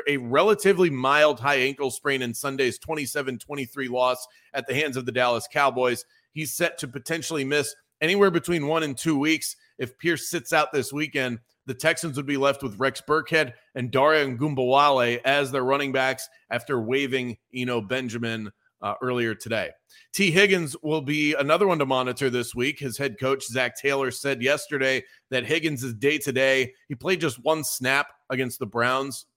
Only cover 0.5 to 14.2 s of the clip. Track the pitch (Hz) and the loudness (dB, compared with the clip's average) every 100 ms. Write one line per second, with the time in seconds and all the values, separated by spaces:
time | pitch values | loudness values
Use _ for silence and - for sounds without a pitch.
0.5 | 202 190 185 175 135 131 147 151 120 135 | 4 4 4 2 2 2 6 6 4 0
1.5 | 139 131 139 135 - 143 135 123 113 139 | 2 0 0 -4 -4 -2 -2 -2 -6 -6
2.5 | 135 127 - - 156 135 147 131 123 - | 0 0 -2 -6 -6 -4 -4 -4 -6 -8
3.5 | 147 123 139 131 127 127 123 - _ _ | -8 -8 -6 -4 0 2 0 -6 _ _
4.5 | 139 - 131 156 131 123 120 123 117 - | -8 -4 -2 -2 -2 -4 0 2 2 -2
5.5 | 147 139 123 127 120 - _ _ 156 147 | 2 2 4 0 0 -6 _ _ -10 -6
6.5 | - 170 - 135 135 - 165 131 160 135 | -2 -2 -4 -10 -10 -6 -6 -4 -4 0
7.5 | 147 - - _ - 160 202 196 170 - | 0 0 -6 _ -4 2 4 4 4 0
8.5 | 175 147 160 151 127 165 143 151 156 - | -2 0 0 -2 -2 0 0 2 0 -4
9.5 | - _ - 123 - 170 160 - 175 - | -10 _ -10 -10 -4 -2 -2 -4 -8 0
10.5 | 160 151 147 123 143 156 139 127 117 _ | 2 2 0 -2 -4 -4 -2 -2 -4 _
11.5 | _ - 123 156 165 170 135 139 139 139 | _ -12 -2 0 0 -2 -6 -4 0 2
12.5 | 139 127 95 135 135 - 156 147 160 139 | 0 -4 -2 -2 -2 -2 -2 2 0 0
13.5 | - _ 131 123 131 147 156 | -4 _ -8 -2 4 6 6